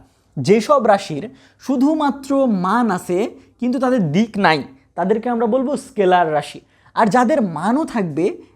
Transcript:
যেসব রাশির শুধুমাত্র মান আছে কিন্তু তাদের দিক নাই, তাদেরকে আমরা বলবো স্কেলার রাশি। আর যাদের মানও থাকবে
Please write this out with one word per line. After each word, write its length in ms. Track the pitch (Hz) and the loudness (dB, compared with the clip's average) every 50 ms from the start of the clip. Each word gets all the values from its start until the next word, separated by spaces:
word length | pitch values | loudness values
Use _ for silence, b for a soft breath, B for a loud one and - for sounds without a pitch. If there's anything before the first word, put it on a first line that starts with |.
| - _ _ _ _ _ - | -18 _ _ _ _ _ -10
যেসব 500 | - 127 143 208 226 220 - 294 277 220 | -2 0 2 2 2 4 2 2 2 4
রাশির 420 | 226 202 196 - - 156 139 147 139 B B B B B B | 2 2 2 0 -4 -10 -10 -10 -12 B B B B B B
শুধুমাত্র 840 | - - 269 254 269 294 320 311 294 285 277 277 - - 277 269 269 | -6 -4 0 2 2 2 2 2 0 -2 -2 -4 -4 -2 0 0 2
মান 440 | 262 214 185 180 185 208 240 247 220 | 2 0 0 0 0 0 0 0 0
আছে 400 | 185 175 - - 180 180 220 - B B B B B - | -2 -2 -2 -2 -2 -2 -2 -4 B B B B B -6
কিন্তু 180 | 240 247 247 277 | -4 -2 -2 0
তাদের 340 | 254 254 254 247 180 147 | 0 0 2 0 0 0
দিক 260 | 143 190 226 220 - 202 | 2 0 0 0 0 0
নাই, 240 | 196 165 160 147 - - b b b b _ | 2 2 2 2 -2 -8 b b b b _
তাদেরকে 340 | - 175 190 214 226 220 247 | -4 -2 0 0 -2 -2 -4
আমরা 180 | 240 226 240 | -4 -2 -2
বলবো 300 | 220 220 262 262 262 285 | 0 0 -2 -2 -2 -4
স্কেলার 560 | - - - - - 196 185 185 180 175 160 | -6 -8 -6 -4 0 2 4 4 4 2 2
রাশি। 280 | 151 147 139 - - 143 b b b b b b - | 0 -2 -4 -6 -12 -18 b b b b b b -2
আর 120 | 180 233 | 0 2
যাদের 360 | 214 170 247 247 220 311 247 | 2 4 2 2 2 2 0
মানও 420 | 214 185 165 - 170 208 240 294 320 | 0 -2 -4 -4 -2 -2 0 0 -2
থাকবে 520 | - - 240 190 165 143 156 170 247 349 B B B B | -2 -4 -4 -4 -4 -2 -2 -2 -2 -2 B B B B